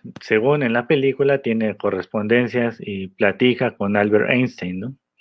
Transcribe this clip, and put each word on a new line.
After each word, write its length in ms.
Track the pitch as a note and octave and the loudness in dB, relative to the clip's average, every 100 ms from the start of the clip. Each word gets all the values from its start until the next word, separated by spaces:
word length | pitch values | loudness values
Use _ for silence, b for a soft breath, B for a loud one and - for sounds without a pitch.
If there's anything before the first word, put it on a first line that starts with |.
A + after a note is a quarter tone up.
| - - | -20 -20
según 440 | - A2 A#2+ D3 | -2 0 2 0
en 80 | B2+ | 0
la 160 | A#2 A#2+ | -2 0
película, 500 | D3 C3+ C3 C#3 C#3 | 0 0 0 0 0
tiene 380 | A#2 A2+ A2 G2+ | 0 -2 -2 -2
correspondencias 1000 | G2+ F#2+ F2+ A2 G#2 A#2+ B2 A#2+ A#2 A2+ | -4 -4 -4 -6 0 2 2 0 -2 -4
y 260 | - G2 F#2+ | -10 -8 -10
platica 720 | - G#2 F#2+ B2 A#2+ B2 - | 0 0 2 2 2 -2 -2
con 200 | G2+ G#2 | 0 2
Albert 320 | G#2 G#2 - | 4 2 2
Einstein, 520 | B2+ B2+ - F2+ F#2 | 2 0 -4 -8 -8
¿no? 160 | B2 C3+ _ _ | -8 -12 _ _